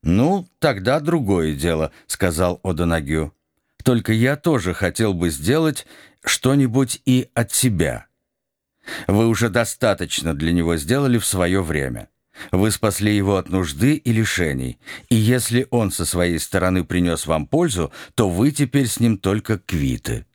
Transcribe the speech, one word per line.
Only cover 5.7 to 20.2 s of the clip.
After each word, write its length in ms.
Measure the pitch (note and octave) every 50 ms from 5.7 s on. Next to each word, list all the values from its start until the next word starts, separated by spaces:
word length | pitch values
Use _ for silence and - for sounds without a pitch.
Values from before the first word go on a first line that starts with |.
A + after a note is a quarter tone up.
| C#3 - - _ - - - - _ _ _
что-нибудь 800 | - - - - B2+ C3+ C#3+ C#3 B2 A2 C3 C3+ A#2+ - - _
и 240 | - B2+ B2+ B2 - _
от 200 | - A#2 - -
себя. 540 | - - C3 G#2+ E2+ D#2+ D2 A#1+ A1+ - _ _ _ _ _ _ _ _ _ _ _ _ _ _ _ _ - - - - -
Вы 200 | F#2+ G#2 A2+ A2+
уже 220 | A2+ - A#2 A#2
достаточно 840 | F#2+ A#2+ A#2 - - - - A2+ G2 - F2+ D#2+ - - - D#2+ D#2
для 180 | C#2 D2+ E2
него 240 | E2+ F2 E2 E2 E2+
сделали 420 | E2 C#2+ D2+ A2+ C#3 C#3+ C3+ A#2+ A#2
в 80 | G2+
свое 380 | - - F#2 F2+ F2 F#2 G2 F#2
время. 460 | D#2+ D#2 D2 C#2 C2 B1 A1+ G#1 - _ _ _ _ _ - - -
Вы 200 | - F#2 G2 A2
спасли 440 | G#2 - - G#2+ G2 - G#2 G#2 G#2
его 220 | G#2 G2 F#2+ G2+ F#2+
от 120 | F2+ -
нужды 460 | E2+ F#2 F#2 D#2+ C#2+ C#2+ F#2+ C3 D3+
и 160 | D3+ _ B2
лишений, 680 | A#2 A2 A2+ G#2 - - F2+ D#2 C#2 C2 C2 B1+ A#1+ _ _ - - - - -
и 60 | -
если 520 | A2+ G#2+ A2 B2 B2+ A#2+ - A#2 A#2+ C3 -
он 220 | - A#2+ A2+ G2
со 140 | - - E2+
своей 340 | D#2 - F2 F2 F2 F2 D#2
стороны 440 | - - - F#2+ F2 F#2 F#2 F#2 E2+
принес 440 | - - F2+ F2+ F2 E2+ D2+ - -
вам 200 | D#2+ D#2 D2+ C#2
пользу, 440 | - D#3 F3 E3 A2 F#2 E2 C#2+ - - - - _
то 140 | - A#2 G2
вы 220 | F2 F2 A2 C3
теперь 360 | C#3+ - C#3+ A#2+ - C#3+ C3+ A#2
с 120 | - -
ним 180 | A#2 A#2+ A2 F#2+
только 420 | - F#2+ G2 A2 - - A2 F#2+
квиты". 680 | _ - - E2 C#2+ C2+ B1+ A#1 _ - A#1 A1+